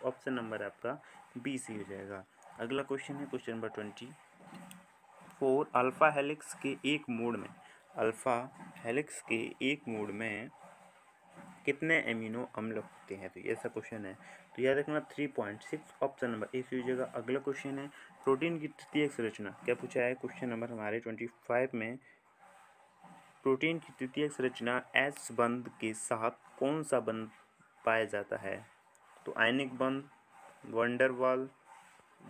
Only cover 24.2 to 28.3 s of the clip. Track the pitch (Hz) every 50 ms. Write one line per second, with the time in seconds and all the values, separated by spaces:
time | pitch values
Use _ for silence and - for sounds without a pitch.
24.2 | 151 147 147 - 127 127 127 - 117 117 123 123 - - - 120 131 143 143 -
25.2 | - - 120 113 120 117 120 123 120 117 - - - 110 110 110 - - 123 113
26.2 | 110 120 127 - - - - - 131 135 147 160 156 156 - 127 113 110 110 110
27.2 | 110 107 - - - _ _ _ - _ _ - - 113 113 113 110 104 104 101
28.2 | 101 -